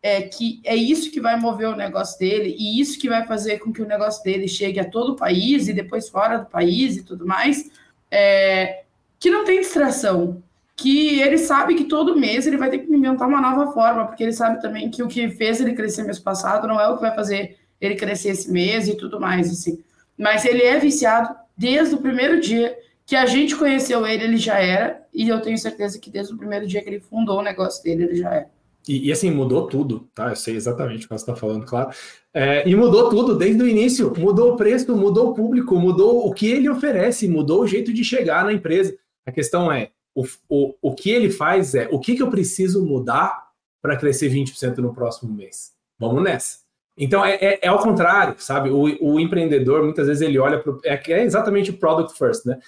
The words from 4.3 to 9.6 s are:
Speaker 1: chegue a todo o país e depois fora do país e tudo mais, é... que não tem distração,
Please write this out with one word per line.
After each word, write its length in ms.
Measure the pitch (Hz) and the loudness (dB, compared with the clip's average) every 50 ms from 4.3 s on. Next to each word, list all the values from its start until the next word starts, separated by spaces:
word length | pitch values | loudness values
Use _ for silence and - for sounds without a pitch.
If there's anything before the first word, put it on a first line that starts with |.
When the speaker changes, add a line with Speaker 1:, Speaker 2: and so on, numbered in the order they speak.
| 190 190 190 | -2 -2 -2
Speaker 1:
chegue 320 | 185 - - 208 196 180 196 | -4 -4 -4 -4 -2 -2 -4
a 60 | 185 | -4
todo 260 | 180 - 226 240 262 | -4 -2 -2 -2 -2
o 40 | 277 | -2
país 500 | - - 180 180 180 208 247 285 277 - | -2 -2 0 0 0 2 2 2 2 2
e 60 | 202 214 | 0 -2
depois 340 | 190 190 - - 220 220 | -4 -4 -4 -6 -8 -8
fora 300 | - - 190 208 226 226 | -4 -2 0 0 0 0
do 80 | 233 196 | -2 -6
país 500 | - - 175 175 175 180 226 269 254 185 | -6 -4 0 0 2 2 2 0 0 -2
e 80 | 185 - | -4 -8
tudo 220 | - 185 175 170 | -12 -14 -10 -6
mais, 440 | 180 185 175 247 277 285 - - - _ - _ _ _ _ _ _ | -4 -2 0 2 2 0 0 -4 -12 _ -20 _ _ _ _ _ _
é... 760 | - 202 202 202 196 196 196 190 190 190 185 185 - - - _ _ _ _ _ _ _ | 0 2 4 6 6 4 4 4 2 2 0 -2 -6 -10 -16 _ _ _ _ _ _ _
que 120 | - 349 | 2 4
não 120 | - 415 415 | 4 4 4
tem 160 | 381 370 | 2 2
distração, 800 | 381 | 2